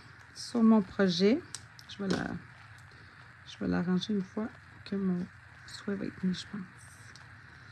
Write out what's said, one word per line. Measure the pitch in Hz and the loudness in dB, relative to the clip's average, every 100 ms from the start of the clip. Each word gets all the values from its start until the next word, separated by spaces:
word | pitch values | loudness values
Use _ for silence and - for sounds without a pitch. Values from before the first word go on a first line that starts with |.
| - - - | -18 -20 -20
sur | - - 240 | -14 -4 4
mon | 220 220 | 8 8
projet. | 190 - 196 170 196 285 - - - - - | 6 2 2 6 4 4 0 -14 -14 -20 -16
Je | - | -6
vais | 196 | -2
la... | 185 - 175 - - - - - - - - - - - | -2 -2 -6 -12 -20 -20 -20 -20 -20 -20 -20 -20 -20 -16
Je | - | -6
vais | 196 | 0
l'arranger | 180 175 185 - | 0 2 0 0
une | 208 | -2
fois | 185 - 226 - - - | -2 -6 -8 -8 -20 -18
que | - 196 | -6 -2
mon | 190 180 180 - - - - | 0 0 -4 -12 -20 -20 -18
souhait | - - | -12 -8
va | 196 - | -6 -6
être | - | -2
mis, | 185 | -2
je | 180 - | -2 -6
pense. | 208 185 - - - - - - - - - - | -10 -12 -16 -20 -20 -20 -20 -20 -20 -20 -20 -20